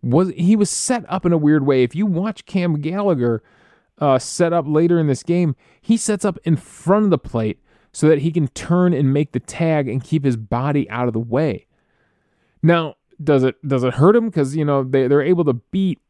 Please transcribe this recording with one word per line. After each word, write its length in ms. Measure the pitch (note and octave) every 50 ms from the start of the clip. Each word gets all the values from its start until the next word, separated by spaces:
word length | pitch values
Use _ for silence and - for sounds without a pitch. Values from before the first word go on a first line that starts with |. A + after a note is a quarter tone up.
Was, 280 | - B2 A#2+ D#3 F#3 F#3+
he 260 | - - E3+ F3 G#3+
was 140 | G#3+ G3+ -
set 340 | - - - - B3+ A#3+ F#3 -
up 160 | - F#3+ -
in 80 | F3+ E3+
a 40 | E3
weird 280 | D3+ D3 D3+ D3+ C#3
way. 180 | C#3 C#3 C3 B2+
If 100 | A#2+ -
you 120 | D#3 G#3
watch 400 | G#3+ F3+ D#3+ F#3 A3+ G#3+ - -
Cam 340 | _ - G3 F3 F3 D#3+ D3
Gallagher, 640 | D3 D#3 F3 G3 G#3 G3+ F3 C3+ A#2+ A#2+ A#2 G#2+ _ _ _ _ _ _ _ _ _ _ _ _
uh, 180 | - C#3+ C3+ B2+
set 360 | - - - - F3 E3+ E3+
up 120 | E3+ D3
later 320 | C#3 D3+ D3+ E3+ E3+ F3 E3+
in 100 | D#3+ D3
this 160 | C3+ - -
game, 340 | - F3 F3 F3+ D#3+ C3+ _ _ _ _ _
he 160 | _ _ A3+ A3+
sets 260 | - - G#3 G3+ -
up 160 | G#3 F3 - _
in 100 | E3+ E3
front 480 | C#3 - - - - - D#3 F#3+ G#3+ G#3+
of 60 | G3+
the 80 | F3 C#3
plate 420 | _ - - A#2+ A2 G#2+ - _ _ _ _ _ _ _
so 160 | _ - - D3+
that 120 | D#3+ C#3+
he 120 | C3+ E3
can 160 | D#3 E3+ D3+ C3
turn 440 | _ - - - E3+ F3+ F3+ F3+ F3
and 180 | C3 D3+ C3
make 220 | C3+ C#3 D3+ D3 -
the 80 | C3
tag 480 | - - - - E3+ D#3+ D#3+ D3+ C#3+ C3+
and 120 | - C3
keep 220 | A#2+ - - D#3+ C#3
his 140 | C#3 B2 A2+
body 520 | A2+ G2+ - A#2+ B2+ C#3+ D3 D3 C3 -
out 180 | A2 A#2+ B2 B2
of 60 | A2+
the 60 | A2+
way. 460 | A#2+ A#2 A#2 C3 D#3 D3+ G#2 F2+ _ _ _ _ _ _ _ _ _ _ _ _ _ _ _ _ _ _ _ _ -
Now, 320 | D#3 E3+ E3+ E3 D#3 - _ _ _ _ _
does 220 | D#3 D3 D3+ C3+ B2+
it, 140 | C3 - _ - D3
does 160 | C#3 C3 A#2+
it 120 | B2+ A#2+
hurt 200 | - C#3+ F3+ G#3
him? 160 | A#3 A3+ A3+
'Cause, 240 | F3+ E3 C#3+ C3 C#3
you 80 | D#3+ D3+
know, 200 | D3 C#3+ C#3 C3+
they, 240 | B2+ C3 C3+ C3 B2
they're 140 | C#3+ C#3+
able 220 | C3+ D3+ F#3 E3+ E3+
to 100 | C#3+ B2+
beat 460 | A#2 _ _ - F#3+ F#3+ F#3+ F3+ _ _ _